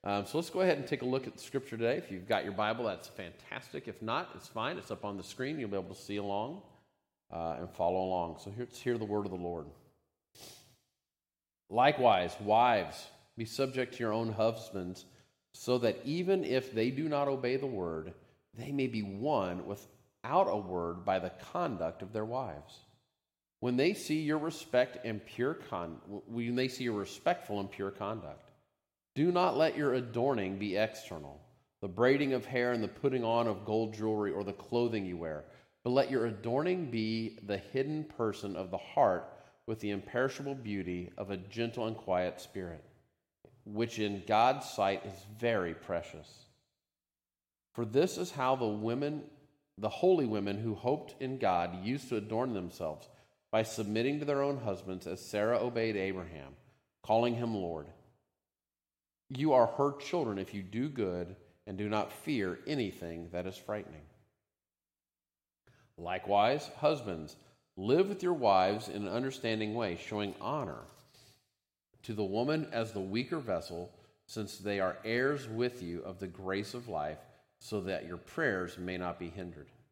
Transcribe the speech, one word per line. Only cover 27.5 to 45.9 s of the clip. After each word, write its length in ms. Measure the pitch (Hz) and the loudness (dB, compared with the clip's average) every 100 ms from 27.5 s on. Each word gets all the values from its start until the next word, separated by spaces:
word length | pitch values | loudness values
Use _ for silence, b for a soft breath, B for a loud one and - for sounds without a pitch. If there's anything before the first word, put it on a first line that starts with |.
| 104 | -4
and 120 | 95 | -4
pure 180 | - 98 | -4 -6
conduct, 640 | 98 101 110 78 73 - _ _ _ _ _ _ 127 | -4 -6 -6 -10 -14 -20 _ _ _ _ _ _ 2
do 160 | 165 | 4
not 260 | 175 180 123 | 6 4 6
let 180 | 160 135 | 4 4
your 200 | 147 127 | 2 2
adorning 640 | 123 113 127 123 95 98 | 0 2 2 2 0 -2
be 180 | 104 95 | 0 2
external, 640 | 110 - - 82 73 71 - _ _ _ | 2 -2 -10 -10 -10 -16 -20 _ _ _
the 60 | 98 | -8
braiding 460 | 90 123 143 143 | 4 6 6 4
of 120 | 127 - | 0 0
hair 260 | 131 123 | 0 2
and 120 | 120 | 2
the 40 | 107 | -2
putting 360 | - 143 131 | 0 0 2
on 240 | 113 117 117 | 2 4 2
of 180 | 95 107 | 0 0
gold 300 | 107 113 104 | 0 0 -2
jewelry 360 | 110 107 104 | 0 2 0
or 120 | 80 | 0
the 100 | 101 | -4
clothing 540 | 98 - 120 120 110 95 | -6 -2 2 2 0 -2
you 100 | 87 | -4
wear, 280 | 82 76 - B B _ | -4 -6 -10 B B _
but 80 | 127 | 2
let 200 | 127 139 | 4 4
your 160 | 131 113 | 2 0
adorning 640 | 101 113 127 170 185 151 | -2 -2 0 0 0 -2
be 480 | 117 110 113 110 - | -2 0 0 -4 -8
the 160 | 101 98 | -4 -4
hidden 460 | - 135 139 151 | -2 -2 0 -2
person 520 | 151 - 110 101 101 92 | -6 -2 -2 -2 -6 -6
of 140 | 92 | -4
the 80 | 92 | -6
heart 540 | - - 120 90 - B B B - | -2 6 6 6 -2 B B B -8
with 140 | 110 | -4
the 120 | 104 | -2
imperishable 640 | 101 - 123 131 - 139 139 | -4 -2 0 0 -2 -6 -6
beauty 540 | 110 101 87 90 87 - | -4 -4 -2 -4 -6 -8
of 140 | 98 | -6
a 60 | 98 | -6
gentle 500 | 98 110 117 117 110 | -8 -4 -2 -2 -4
and 80 | 110 | -4
quiet 460 | - 90 90 - | 0 2 2 -4
spirit, 420 | - 98 90 80 - _ _ _ _ _ - _ | -10 -8 -8 -10 -16 _ _ _ _ _ -20 _
which 340 | - 104 117 110 | -8 -2 -2 0
in 240 | 104 101 87 | -2 -2 2
God's 420 | 107 123 135 - | 6 6 4 -4
sight 360 | - 98 98 107 | 0 2 2 -4
is 200 | 92 101 107 | -12 -16 -2
very 340 | 117 110 87 | 2 2 0
precious. 760 | 80 - | -4 -4